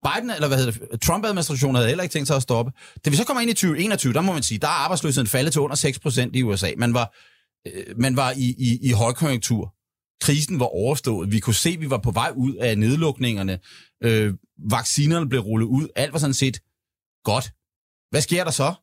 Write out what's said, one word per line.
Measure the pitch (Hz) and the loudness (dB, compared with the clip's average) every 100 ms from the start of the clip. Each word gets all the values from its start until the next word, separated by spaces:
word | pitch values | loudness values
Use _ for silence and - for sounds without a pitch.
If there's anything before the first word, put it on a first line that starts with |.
| 143 | -2
Biden, | 180 240 | -2 -4
eller | 190 147 | -2 0
hvad | 135 | 2
hedder | 127 | 0
det, | 110 - 113 | -2 -8 -10
Trump-administrationen | - 175 220 196 156 139 139 123 | -4 -2 0 -2 -2 0 2 4
havde | 113 | 4
heller | 160 | 2
ikke | 180 | -2
tænkt | 160 135 | -4 0
sig | 143 | 0
at | |
stoppe. | 127 117 117 - - - - | 0 0 -2 -8 -18 -6 0
Da | |
vi | 143 | 0
så | |
kommer | 240 269 | 2 0
ind | 233 | 0
i | |
tyve | 220 185 151 | 0 0 0
enogtyve, | 196 202 131 | 0 0 0
der | 120 | 2
må | 185 | 0
man | 170 | 0
sige, | 123 107 | -2 -2
der | 151 | 0
er | |
arbejdsløsheden | 165 147 180 160 135 117 | 0 0 -2 0 0 0
faldet | 131 143 | 2 0
til | 151 | 0
under | 139 143 | 0 0
seks | 156 131 | -2 -2
procent | - 123 123 131 | -2 0 0 0
i | |
U | 123 98 | 0 0
S | |
A. | 92 - | -2 0
Man | 120 | 2
var, | 120 117 _ - _ _ _ - | 2 0 _ -20 _ _ _ -14
øh, | 95 - 107 | -14 -12 -2
man | 131 131 | 0 2
var | 131 | 0
i, | 131 123 127 | 0 -2 0
i, | 123 120 | 0 0
i | 131 | 2
højkonjunktur. | 113 117 127 160 127 - 113 92 - _ _ _ _ | 2 2 0 0 0 0 -2 -2 -12 _ _ _ _
Krisen | - 147 151 175 | 0 2 2 -2
var | 123 | -2
overstået. | 87 110 143 - 107 92 | 0 0 0 -2 -2 0
Vi | 110 | 0
kunne | 110 | 2
se, | 107 170 175 | 0 2 -2
vi | 151 | -2
var | 127 | -2
på | 120 | 0
vej | 95 139 123 | 0 -2 0
ud | 131 135 | -2 0
af | 120 107 | 0 2
nedlukningerne. | 107 147 165 135 123 107 95 92 - - - _ | 2 2 0 0 -2 -2 -2 -4 -8 -20 -20 _
Øh, | 117 113 104 95 _ _ 85 | 2 2 2 -2 _ _ -2
vaccinerne | 120 - - 147 170 151 | 0 0 2 2 2 2
blev | 127 | -2
rullet | 104 110 113 | 0 0 2
ud. | 127 156 - | 0 -2 -2
Alt | 147 | -2
var | 147 | 0
sådan | 143 | 0
set | 131 135 107 _ _ _ _ _ _ | 0 0 -2 _ _ _ _ _ _
godt. | - 107 - - _ _ _ _ _ | -2 0 -2 -14 _ _ _ _ _
Hvad | 151 | -2
sker | - 175 | 2 0
der | 175 | 0
så? | - 139 185 | 0 0 -2